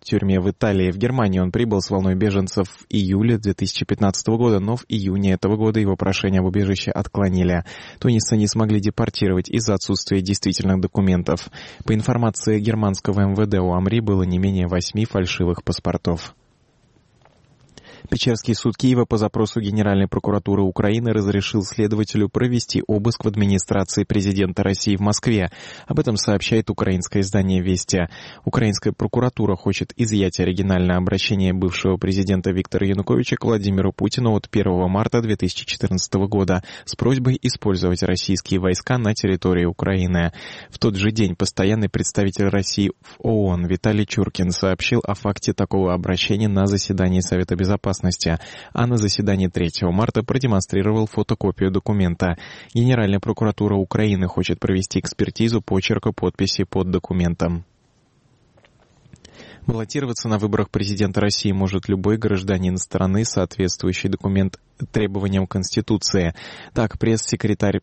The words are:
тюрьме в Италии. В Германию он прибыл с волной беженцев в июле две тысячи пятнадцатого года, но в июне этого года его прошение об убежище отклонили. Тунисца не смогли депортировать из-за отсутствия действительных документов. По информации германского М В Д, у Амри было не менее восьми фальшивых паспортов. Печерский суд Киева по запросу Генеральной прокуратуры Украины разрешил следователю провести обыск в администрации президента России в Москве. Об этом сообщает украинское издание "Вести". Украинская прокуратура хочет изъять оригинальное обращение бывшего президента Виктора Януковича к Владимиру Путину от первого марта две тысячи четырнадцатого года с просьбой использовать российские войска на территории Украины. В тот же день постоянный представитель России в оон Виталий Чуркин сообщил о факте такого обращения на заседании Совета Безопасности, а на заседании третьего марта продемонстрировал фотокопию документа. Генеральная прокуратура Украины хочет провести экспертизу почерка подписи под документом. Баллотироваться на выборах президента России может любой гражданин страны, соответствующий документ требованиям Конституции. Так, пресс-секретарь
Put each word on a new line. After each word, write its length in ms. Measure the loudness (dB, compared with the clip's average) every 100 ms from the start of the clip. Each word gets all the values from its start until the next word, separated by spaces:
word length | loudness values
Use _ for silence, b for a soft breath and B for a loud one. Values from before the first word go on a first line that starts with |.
тюрьме 360 | -2 0 2 2
в 100 | 2
Италии. 400 | 0 0 2 0
В 80 | 0
Германию 460 | -2 0 2 2
он 80 | 0
прибыл 280 | 0 2 0
с 120 | 0
волной 240 | 0 2 2
беженцев 520 | 2 0 0 -2 -4
в 180 | -6 -4
июле 480 | -2 2 2 2 2
две 160 | 0
тысячи 320 | -2 -2 -4 -2
пятнадцатого 500 | 0 0 0 0 2
года, 220 | 4 2
но 180 | 0 -4
в 80 | -4
июне 460 | -4 -2 0 2
этого 220 | 2 0 2
года 240 | 2 2
его 160 | 0 0
прошение 440 | 0 0 2 2
об 80 | 2
убежище 420 | 2 0 0 -2
отклонили. 760 | -4 -4 0 2 2 2 0 -2 B B B
Тунисца 360 | 0 2 2 2
не 120 | 2
смогли 320 | 0 2 2
депортировать 680 | 0 0 -2 0 0 0 0
из-за 280 | -2 0 -2
отсутствия 460 | 0 -4 0 0
действительных 600 | 0 -2 0 0 2 2
документов. 680 | 0 0 2 2 0 -2 -4 B B B -2
По 80 |
информации 640 | 0 0 0 0 0 0 2
германского 640 | 2 2 0 0 0 2
М 140 | 2 2
В 100 | 2
Д, 140 | 2
у 140 | 2
Амри 260 | 2 2 2
было 240 | 2 2
не 160 | 2 2
менее 260 | 2 0 0
восьми 400 | 0 -2 -2 -2
фальшивых 580 | 0 -2 0 0 0
паспортов. 720 | -4 -4 -2 -2 -2 -4 -6 _ _ _ _ _ _ _ _ _ _ _ _ _ _ -20 B B B
Печерский 440 | -2 0 0 0
суд 240 | 0 0 2
Киева 260 | 2 4
по 140 | 2 2
запросу 420 | 0 0 0 0
Генеральной 480 | -2 0 2 2 2
прокуратуры 540 | 0 0 0 2 2
Украины 500 | 2 2 2 2 2
разрешил 520 | 2 2 0 0 -2
следователю 680 | -2 -2 0 0 0 0 0
провести 520 | 0 0 0 -2 -4 0
обыск 380 | 0 0 0 -2
в 20 |
администрации 800 | 2 2 2 0 -2 0 -2 0
президента 580 | 0 2 0 0 0
России 320 | 0 0 0 0
в 60 |
Москве. 480 | 0 0 0 0 -2 B B B B
Об 120 | -2
этом 160 | 0 0
сообщает 540 | 0 0 2 0 0
украинское 520 | -2 0 0 0 -2
издание 400 | 0 2 2 2
"Вести". 460 | 2 0 0 0 0 B B B -4
Украинская 480 | 0 0 0 -2
прокуратура 640 | -2 -2 0 0 0 0 0
хочет 340 | -2 -2 -4 -2
изъять 420 | 0 2 2 2
оригинальное 560 | 0 2 2 2 2 2
обращение 580 | 0 0 0 0 2
бывшего 440 | 2 -2 0 0 0
президента 540 | 0 0 0 0 0
Виктора 360 | -2 -2 0 0
Януковича 480 | 0 0 0 0 -2
к 80 |
Владимиру 480 | 0 0 2 2 0
Путину 440 | 0 -2 0 0 0
от 140 | 0
первого 380 | 0 2 2 2
марта 340 | 0 0 0
две 140 | 0 -2
тысячи 300 | -2 -4 -10
четырнадцатого 640 | -4 -2 -2 -2 -2 0
года 360 | 0 2 0 B B B
с 100 | -2
просьбой 420 | 0 2 0 0
использовать 640 | -2 -2 -2 0 0 0
российские 580 | 0 -2 0 -2 -2 0
войска 360 | 0 -2 -2 -2
на 160 | 0 0
территории 500 | 0 0 2 2 0
Украины. 680 | -2 -2 0 0 0 0 B B B B
В 100 | -2
тот 160 | -2 0
же 160 | 0
день 240 | 2 0 0
постоянный 540 | -4 -2 0 0 -2
представитель 580 | -2 -2 0 -2 0 0
России 440 | 0 -2 0 -2 -2
в 140 | -16 -6
оон 460 | 0 2 2 0 0
Виталий 400 | 0 0 0 0
Чуркин 460 | 0 -2 0 -2
сообщил 500 | 0 0 0 0 0
о 100 | -2
факте 380 | -4 -4 -4 -4
такого 420 | -2 0 0 0
обращения 540 | 0 0 -2 0 0 2
на 200 | 2 2
заседании 520 | 0 0 0 2 2
Совета 380 | 0 0 0 0
Безопасности, 400 | 0 0 -2 -2 -2 -2 -2 -2 B B B
а 120 | -2 0
на 120 | 2
заседании 500 | 0 0 0 2 0
третьего 440 | 0 -2 0 0
марта 300 | 0 0 0
продемонстрировал 840 | 0 0 2 0 0 0 2 0 0
фотокопию 640 | -2 -2 -2 -2 0 0
документа. 680 | 0 0 0 0 0 -2 -2 B B B 0
Генеральная 440 | 2 4 2 0
прокуратура 560 | -2 0 0 0 0 0
Украины 520 | 0 0 2 2 0
хочет 320 | -2 -2 -2
провести 400 | 0 0 0 -4
экспертизу 640 | -4 -4 -4 0 0 0
почерка 480 | 0 -2 0 -2 -2
подписи 520 | -2 -4 0 -2 -2
под 280 | -2 -2 0
документом. 720 | -2 -2 0 0 0 -2 -4 -8 _ _ _ _ _ _ _ _ _ _ _ _ _ _ -20 B B B B -6
Баллотироваться 640 | -4 -4 -6 -4 -4 -2
на 80 | 0
выборах 320 | 0 0 0
президента 500 | -2 -2 0 0 0
России 320 | 0 0 0
может 380 | 0 0 -2 -2
любой 260 | 0 0 0
гражданин 640 | 0 -2 0 0 0 -2
страны, 480 | -4 -2 0 0 0
соответствующий 800 | -2 -2 -2 -2 -2 -4 -2 -4
документ 540 | -4 0 0 0 -4 _ -14 -6
требованиям 520 | -2 -2 -2 0 0 -2
Конституции. 880 | -4 -4 -4 0 -2 0 0 0 B B B B
Так, 240 | -4 -4 -2
пресс-секретарь 840 | 0 0 -2 -2 0 0 0 -2